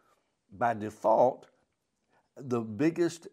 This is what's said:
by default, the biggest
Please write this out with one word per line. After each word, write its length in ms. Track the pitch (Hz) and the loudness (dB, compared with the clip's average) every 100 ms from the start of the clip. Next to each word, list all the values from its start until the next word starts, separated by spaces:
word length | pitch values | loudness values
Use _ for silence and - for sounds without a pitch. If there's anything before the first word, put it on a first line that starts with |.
| _ _ _ _ _ 87 | _ _ _ _ _ -4
by 160 | 120 | -2
default, 720 | 113 107 - 110 110 127 - - _ _ _ _ _ _ _ _ - | -2 -8 -4 2 4 4 2 -14 _ _ _ _ _ _ _ _ -16
the 240 | 135 120 | -4 -4
biggest 680 | 113 104 156 170 170 165 - | -4 -2 -2 0 -2 -2 -18